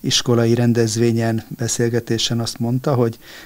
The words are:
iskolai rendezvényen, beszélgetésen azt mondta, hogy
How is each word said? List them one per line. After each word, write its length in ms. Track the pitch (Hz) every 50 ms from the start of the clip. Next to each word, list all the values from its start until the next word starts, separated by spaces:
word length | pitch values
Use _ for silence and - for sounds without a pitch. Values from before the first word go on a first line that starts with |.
iskolai 540 | - 139 127 - - - 120 117 117 117 117
rendezvényen, 880 | 120 120 120 117 120 117 113 110 113 117 120 113 113 113 113 113 113 - -
beszélgetésen 920 | - - 117 113 - - 120 117 117 120 113 - 117 110 - - 120 117
azt 180 | 120 117 - -
mondta, 360 | 120 117 120 131 127 156 143
hogy 240 | 120 123 117 110 - - - - - -